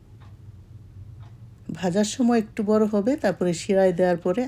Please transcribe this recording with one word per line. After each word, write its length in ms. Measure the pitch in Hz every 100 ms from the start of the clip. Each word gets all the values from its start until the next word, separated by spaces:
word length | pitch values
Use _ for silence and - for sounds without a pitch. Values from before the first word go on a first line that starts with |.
| - - - - - - - - - - - - - - - - -
ভাজার 300 | 160 180 185
সময় 360 | 208 - 240 233
একটু 240 | 214 -
বড় 220 | 208 214 214
হবে, 300 | 208 202 294
তারপরে 380 | 208 175 180
শিরায় 400 | 170 - 190 190
দেওয়ার 240 | 175 180 175
পরে 300 | 180 190